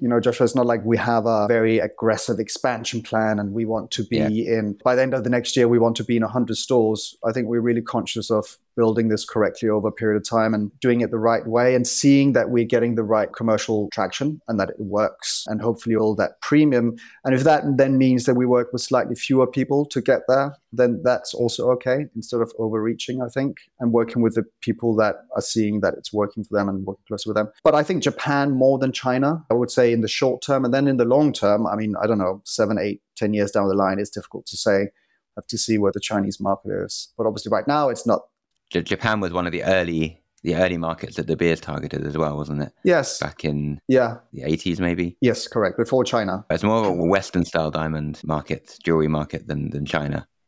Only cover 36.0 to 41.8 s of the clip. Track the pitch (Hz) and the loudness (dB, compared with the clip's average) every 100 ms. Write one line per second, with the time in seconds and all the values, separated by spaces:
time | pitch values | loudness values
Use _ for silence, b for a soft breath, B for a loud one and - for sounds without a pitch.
36 | - 104 101 - 101 98 101 98 98 - | -4 -2 -2 -4 -4 -4 -4 -6 -6 -10
37 | - - 107 107 107 107 90 151 139 113 | -12 -4 -4 -4 -2 -2 0 0 0 -2
38 | 117 92 - _ _ _ _ 87 82 98 | 0 -2 -2 _ _ _ _ -4 -2 -2
39 | 117 107 92 87 87 85 80 95 87 82 | 0 0 0 -2 -2 -2 0 2 2 0
40 | 80 - _ _ 80 82 92 87 82 82 | -2 -4 _ _ -4 0 2 0 -4 -6
41 | - - 80 80 85 80 - 76 | -8 -8 -4 0 2 0 -4 -8